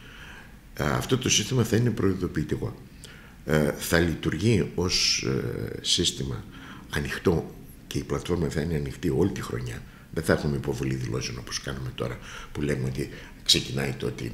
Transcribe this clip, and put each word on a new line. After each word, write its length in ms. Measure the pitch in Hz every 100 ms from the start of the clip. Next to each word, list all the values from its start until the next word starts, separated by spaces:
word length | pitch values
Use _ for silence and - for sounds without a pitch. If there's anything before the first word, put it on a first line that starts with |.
| - - - - - - -
Ε, 100 | -
αυτό 340 | 71 123 - 123
το 120 | 107
σύστημα 340 | - 107 127
θα 120 | - 107
είναι 140 | 120
προειδοποιητικό. 840 | - 98 92 85 80 76 - 55 - - - - - - - -
Ε, 260 | 76 73
θα 280 | - - 85
λειτουργεί 720 | 85 76 80 78 110 101 - -
ως, 480 | 90 - - - 60
ε, 520 | 65 - 50 53 -
σύστημα 640 | - - 85 - 69 62 - - - - -
ανοιχτό 680 | 78 69 - 95 80 - - - - -
και 100 | 71
η 60 |
πλατφόρμα 460 | 69 71 - 87 73
θα 120 | 80
είναι 140 | 78 76
ανοιχτή 340 | 69 - 87
όλη 220 | 65 95
τη 100 | 64
χρονιά. 420 | - 60 62 58 - - -
Δεν 100 | -
θα 100 | 78
έχουμε 220 | 78 76 67
υποβολή 400 | 67 65 67 65
δηλώσεων 420 | 58 62 62 60
όπως 240 | 58 -
κάνουμε 300 | 69 67 64 -
τώρα, 220 | 60 60 - - -
που 100 | -
λέμε 240 | 73 65 65
ότι 240 | 67 67 - - -
ξεκινάει 500 | - 85 - 65 69
τότε, 380 | 65 62 - 58